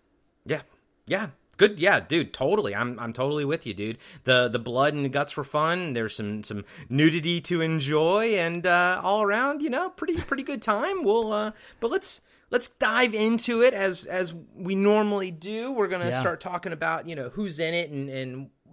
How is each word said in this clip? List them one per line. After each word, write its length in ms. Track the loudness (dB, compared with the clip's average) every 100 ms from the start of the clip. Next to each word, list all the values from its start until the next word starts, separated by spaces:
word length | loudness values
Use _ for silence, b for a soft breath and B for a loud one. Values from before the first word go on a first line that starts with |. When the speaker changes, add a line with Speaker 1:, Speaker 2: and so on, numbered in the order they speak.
| _ _ _ _ -6
Speaker 1:
Yeah. 160 | -6 -6 _ _ _ -4
Yeah. 200 | -4 -4 -10 _ 4
Good. 220 | 4 6
Yeah, 200 | 2 2
dude, 320 | 2 -2 -2
totally. 440 | -2 0 2 0 -2
I'm, 240 | -4 -4
I'm 120 | -8
totally 320 | -4 -2 -2 -2
with 200 | -4 -6
you, 80 |
dude. 240 | -6 -6 -8 B B 4
The, 220 | 4 4
the 100 | 0
blood 340 | -2 2 2
and 100 | 2
the 60 | -2
guts 260 | -2 -2 -4
were 80 | -4
fun. 480 | 0 0 0 -4
There's 220 | -4 -4 -4
some, 280 | -6 -6
some 220 | -8 -10 -10 B B
nudity 520 | 6 6 6 0 -2
to 200 | -2 0
enjoy, 760 | 0 0 0 2 4 4 2 0
and, 320 | 0 0 2
uh, 320 | 4 4 2
all 200 | 2 2
around, 400 | 2 2 0 0
you 80 | -2
know, 180 | -2 -4
pretty, 280 | -6 -4 -4
pretty 260 | -4 -6
good 180 | -4 -4
time. 420 | -2 0 0 0
We'll, 300 | 2 2 2
uh, 180 | -2 -4 -8 B B
but 100 | -2
let's, 320 | -2 -4 -8 b b b
let's 160 | -2 -2
dive 480 | -2 0 2 2 2
into 480 | 2 2 0 4
it 100 | 4
as, 320 | 4 0 -2 -4
as 260 | -4 -4 -6 -16
we 220 | -10 -2 2
normally 560 | 4 6 4 0 -4
do. 400 | -8 -8 -6 -4
We're 160 | -2 -2
gonna 220 | -2 -2
Speaker 2:
Yeah. 100 | 0
Speaker 1:
start 200 | -2 -4
talking 300 | -6 -8 -8
about, 340 | -4 -4 -4 -6
you 80 | -8
know, 140 | -8
who's 280 | -6 -6 -4
in 160 | -2
it 160 | -2 -4
and, 200 | -6 -6
and, 400 | -6 -8 -10 -14 _ _